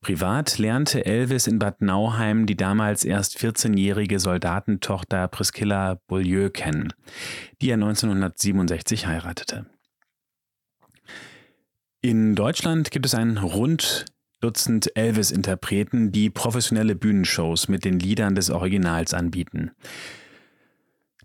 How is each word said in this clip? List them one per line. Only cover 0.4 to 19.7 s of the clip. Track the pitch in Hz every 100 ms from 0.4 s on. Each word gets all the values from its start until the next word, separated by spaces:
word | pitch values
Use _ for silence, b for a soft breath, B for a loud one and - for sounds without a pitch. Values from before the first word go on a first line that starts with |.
| 151 -
lernte | 107 120 147 135 -
Elvis | 110 123 131 -
in | 110
Bad | 104 95
Nauheim | 101 95 110 110 110 110
die | 107 95
damals | 95 101 107 101
erst | - 98 98 -
vierzehnjährige | 117 107 117 101 98 101 104 98
Soldatentochter | 92 90 87 90 - 101 - 95 90 95 92
Priscilla | - 98 - 104 101 95 92 -
Beaulieu | 95 92 92 98
kennen, | - - 78 - - B B B B B -
die | -
er | 117
neunzehnhundertsiebenundsechzig | 104 107 113 98 95 - 98 98 87 85 - 107 -
heiratete. | 82 85 85 - 110 107 _ _ _ _ _ _ _ _ _ _ _ _ B B B B B B B B _ _ _
In | 127 113 110
Deutschland | 104 107 - - 165 151
gibt | - 135
es |
ein | 123 113 110
rund | 92 95 127 160 - - - - _ _
Dutzend | 117 110 - 113 -
Elvis-Interpreten, | - 113 110 101 85 98 92 - 101 104 123 110
die | 101 107
professionelle | - 120 117 110 110 110
Bühnenshows | 95 110 101 90 - 82 85 -
mit | 95 98
den | 92
Liedern | 92 110 104
des | 98 87
Originals | 85 92 98 87 82 82
anbieten. | 90 87 87 82 80 80